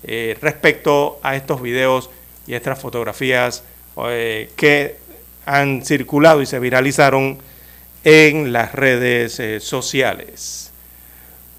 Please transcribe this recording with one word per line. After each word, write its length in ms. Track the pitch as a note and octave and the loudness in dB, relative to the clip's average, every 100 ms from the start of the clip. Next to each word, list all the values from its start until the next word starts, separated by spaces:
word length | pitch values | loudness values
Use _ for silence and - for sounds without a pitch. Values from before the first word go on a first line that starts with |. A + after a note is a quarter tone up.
eh, 340 | - A2+ A2+ A2 | -8 -8 -6 -4
respecto 760 | D3+ D3 D#3+ D3+ D#3+ C#3+ D3 - | -4 0 -2 0 0 0 0 -4
a 140 | C#3 C3+ | -6 -6
estos 240 | C#3 C#3 | -6 -6
videos 480 | B2 B2 C3 C3 B2+ - - - - | -4 -2 0 0 -4 -20 -20 -20 -12
y 60 | |
estas 240 | A#2+ C#3 C3+ | -8 -6 -8
fotografías, 800 | C3 A#2+ A2 - C3 B2+ B2 - - - - - A#2+ | -8 -8 -8 -6 -2 0 0 -4 -18 -20 -18 -10 -6
eh, 420 | A#2+ A#2 G#2+ - - | -4 -6 -6 -10 0
que 400 | D3+ D3 C#3 - - - - - - | 2 2 -2 -10 -20 -20 -20 -16 -2
han 400 | C#3 C#3 C3 - | 0 0 -4 -2
circulado 560 | C#3+ B2+ D3 D#3+ D3+ | -4 0 4 6 6
y 40 | C3 | 2
se 140 | C3+ | -4
viralizaron 800 | B2 B2+ C3+ C3+ C#3 C3+ C3+ C3+ - - - - - - | 0 0 0 4 4 4 -2 -6 -18 -20 -20 -20 -20 -2
en 480 | D#3+ D#3 D#3 D3+ C#3 | 6 8 8 4 -2
las 220 | A#2+ A2+ - | -2 -2 0
redes, 640 | C3+ B2 B2 A#2+ A#2 - | 0 2 0 0 -2 -6
eh, 220 | A2 G#2+ | -8 -8
sociales. 1040 | - C3 B2 C3+ A#2+ - - - - - - - - - - - - - - | -6 -6 -4 -2 -2 -4 -14 -16 -16 -16 -18 -20 -20 -20 -20 -20 -20 -20 -20